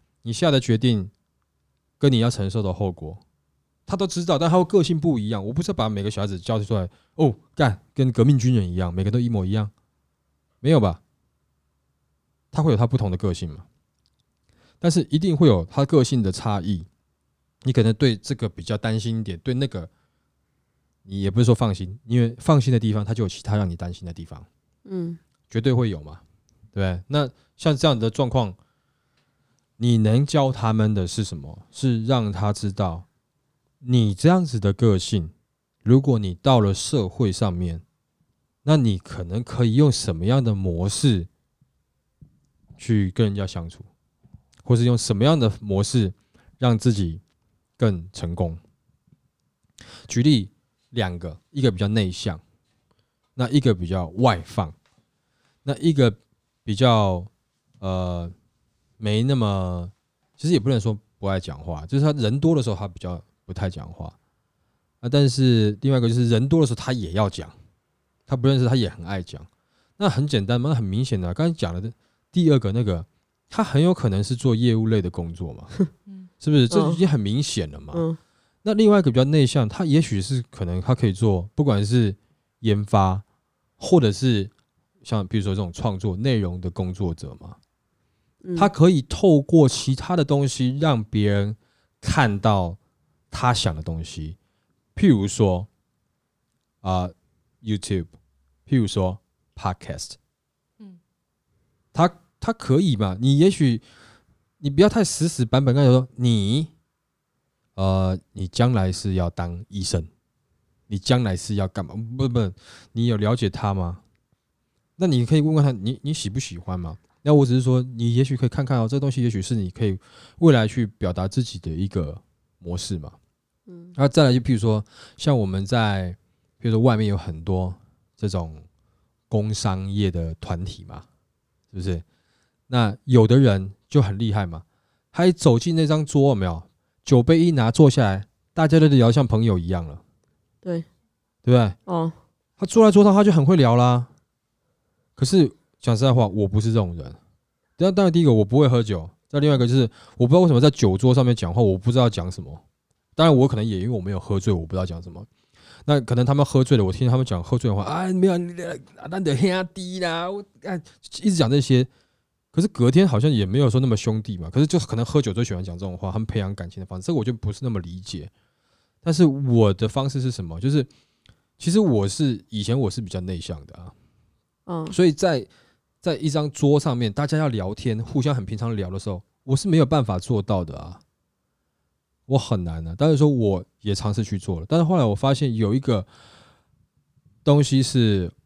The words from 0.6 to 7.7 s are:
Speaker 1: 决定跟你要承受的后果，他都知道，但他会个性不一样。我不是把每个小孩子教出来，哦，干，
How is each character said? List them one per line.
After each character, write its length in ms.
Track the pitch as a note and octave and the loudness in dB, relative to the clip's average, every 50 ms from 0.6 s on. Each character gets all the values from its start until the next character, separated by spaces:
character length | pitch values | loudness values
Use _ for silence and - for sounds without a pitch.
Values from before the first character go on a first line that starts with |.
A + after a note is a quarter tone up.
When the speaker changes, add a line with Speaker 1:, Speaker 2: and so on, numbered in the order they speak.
Speaker 1:
决 160 | A#2+ - A2+ | 2 0 0
定 340 | A2 B2 B2+ A#2 G#2 F#2 G2+ - _ _ _ _ _ _ _ _ _ _ _ _ _ _ _ _ | 2 2 2 0 0 -2 -6 -12 _ _ _ _ _ _ _ _ _ _ _ _ _ _ _ _
跟 160 | _ - C#3+ C3 | _ 2 2 4
你 60 | A2+ | 4
要 100 | A2+ A#2+ | 2 0
承 220 | - - G2 G2 | 0 -2 -4 -4
受 120 | F#2 A2+ G2+ | -2 -2 -4
的 100 | F#2+ F2 | -4 -4
后 180 | - G#2 F#2+ | -4 -4 -6
果， 280 | F2 - D#2 D2+ F#2 G#2 _ _ _ _ _ _ _ _ _ _ _ _ _ | -6 -8 -12 -16 -16 -16 _ _ _ _ _ _ _ _ _ _ _ _ _
他 100 | - G3+ | -8 -6
都 100 | F#3 G3 | -4 -4
知 180 | F3 - F3 E3+ | -4 -4 -4 -2
道， 140 | E3+ E3+ C3+ | 0 0 2
但 100 | E3+ E3 | 2 2
他 80 | E3 | 4
会 80 | F#3 F3 | 4 4
个 180 | F3 - G3 D#3+ | 4 2 2 2
性 160 | - F3 D#3 | 2 0 0
不 200 | C#3+ E3+ D3 A#2 | 0 0 0 0
一 100 | G#2 G#2+ | -2 -4
样。 160 | A2+ G2+ G2 | -4 -6 -6
我 80 | G#2 B2 | -6 -6
不 100 | D3+ F3 | -4 -4
是 100 | - F#3+ | -4 -4
把 160 | D#3+ A#2 A2 | -2 -2 -2
每 140 | G#2+ G2 G2 | -2 -4 -4
个 80 | G#2+ | -6
小 100 | G#2+ - G2+ | -4 -4 -4
孩 40 | |
子 120 | G2+ G2 F2+ | -4 -6 -6
教 240 | E2+ - A2+ A2 G#2 | -6 -4 -4 -4 -2
出 120 | G2 A2+ | -2 -4
来， 140 | G2+ F2+ F2+ - _ _ _ _ | -4 -4 -6 -10 _ _ _ _
哦， 180 | - D#3+ C#3 A2 - _ _ _ | 0 0 0 0 -2 _ _ _
干， 260 | - D3+ B2 | -2 0 0